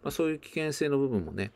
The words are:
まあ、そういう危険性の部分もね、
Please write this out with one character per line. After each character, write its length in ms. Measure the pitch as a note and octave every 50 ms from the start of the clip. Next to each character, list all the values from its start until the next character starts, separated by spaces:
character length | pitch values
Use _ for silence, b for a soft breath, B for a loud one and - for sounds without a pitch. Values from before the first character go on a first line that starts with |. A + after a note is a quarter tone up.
ま 80 | - C#3+
あ、 20 |
そ 140 | - - E3
う 40 | D#3
い 40 | D#3
う 40 | D3
危 100 | - -
険 240 | - E3 D#3 D#3 C#3+
性 160 | - D#3 D3
の 80 | C#3+ C#3
部 120 | C#3 C3
分 120 | A#2 G2+
も 100 | E2 D2+
ね、 200 | D2 F#2 G2 G#2+ -